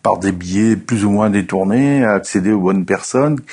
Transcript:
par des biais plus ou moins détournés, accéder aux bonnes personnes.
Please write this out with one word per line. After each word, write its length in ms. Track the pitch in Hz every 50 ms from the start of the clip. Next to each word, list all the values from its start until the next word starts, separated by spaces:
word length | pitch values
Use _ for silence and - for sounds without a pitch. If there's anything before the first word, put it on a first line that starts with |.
| -
par 140 | - 95 90
des 120 | 95 98
biais 460 | 92 87 87 90 95 101 110 113 110
plus 280 | 95 - - 120 107 101
ou 60 | 104
moins 200 | 101 104 110 107
détournés, 720 | 98 101 92 92 92 95 95 98 107 127 139 143 143 139 123
accéder 480 | 110 101 95 - - - 104 90 104
aux 80 | 107 101
bonnes 240 | 90 92 98 98 90
personnes. 560 | 90 98 - - - - 127 143 151 156 135 - -